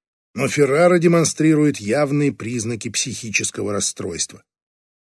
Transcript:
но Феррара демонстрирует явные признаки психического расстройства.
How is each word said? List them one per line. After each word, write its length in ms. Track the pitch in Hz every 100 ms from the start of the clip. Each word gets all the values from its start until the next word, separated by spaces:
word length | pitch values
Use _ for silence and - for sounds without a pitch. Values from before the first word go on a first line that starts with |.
| _ _ _
но 120 | 107 131
Феррара 540 | - 139 143 175 180
демонстрирует 760 | 170 170 151 - 156 151 151 139
явные 540 | 101 127 147 147 143
признаки 560 | - 107 120 107 117 117
психического 840 | 104 - 104 113 98 110 - 98
расстройства. 720 | 101 - - 95 82 - - _ _ _ _ _ _